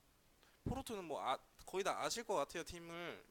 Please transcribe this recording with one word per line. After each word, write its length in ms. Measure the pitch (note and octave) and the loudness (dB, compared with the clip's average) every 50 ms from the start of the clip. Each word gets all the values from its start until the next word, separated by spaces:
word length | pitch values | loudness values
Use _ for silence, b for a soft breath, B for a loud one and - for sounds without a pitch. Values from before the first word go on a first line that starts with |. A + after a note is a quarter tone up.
| _ - - _ _ - - - B B B B - | _ -20 -20 _ _ -20 -20 -20 B B B B -4
포르투는 400 | - A#3+ C4+ B3+ - A3+ G3 F3+ | -2 -2 -2 -2 -4 -4 -4 -4
뭐 180 | D#3 C#3 F#2 | -2 -2 0
아, 160 | G2+ A#2+ C3 - - - - - - | 4 4 2 2 0 -12 -20 -16 -10
거의 180 | - - F#3+ G3+ | -2 -2 2 2
다 160 | E3+ B2 G2 | 4 2 4
아실 240 | C3 D#3 - A3+ A#3+ | 2 2 0 0 0
것 120 | - G3 | 2 4
같아요. 280 | D3+ C#3 - - E3+ D#3 | 2 2 2 0 -6 -4
팀을 640 | - F3 E3+ E3+ E3+ E3+ E3+ E3+ D#3 A2+ F#2 - - | -4 -8 -10 -8 -8 -6 -4 -4 -4 -6 -8 -10 -18